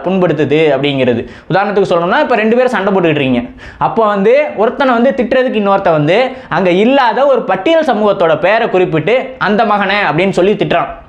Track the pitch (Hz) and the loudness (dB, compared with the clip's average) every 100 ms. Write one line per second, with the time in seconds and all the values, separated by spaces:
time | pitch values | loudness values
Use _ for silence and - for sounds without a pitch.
0 | 170 190 180 151 143 147 160 135 143 139 | -2 0 0 0 0 2 2 2 0 0
1 | 131 117 - - - 170 202 202 185 175 | 0 0 -4 -14 -4 -2 0 0 0 0
2 | 170 247 294 233 214 240 254 220 196 196 | 0 0 0 0 0 2 0 0 0 0
3 | 170 151 131 123 120 - - - - - | 0 0 0 -2 -4 -14 -20 -4 -4 0
4 | 220 208 196 262 294 - 220 247 269 233 | 0 2 2 2 0 -2 -2 0 0 2
5 | 247 - 240 262 254 214 202 196 196 160 | 0 -2 0 0 0 0 0 0 2 0
6 | 147 190 254 - - 156 185 175 220 277 | 2 2 0 -4 -6 -2 0 2 2 2
7 | 247 220 285 254 190 185 247 330 302 214 | 2 2 2 0 0 -2 0 0 0 0
8 | 214 190 170 151 175 220 240 185 175 156 | 0 0 0 2 0 0 0 0 0 -2
9 | 151 247 - - 175 208 220 208 196 208 | 0 -2 -2 -6 -2 0 0 0 0 -2
10 | 185 147 190 185 185 208 156 170 147 - | -2 0 -2 0 0 0 0 -2 -4 -10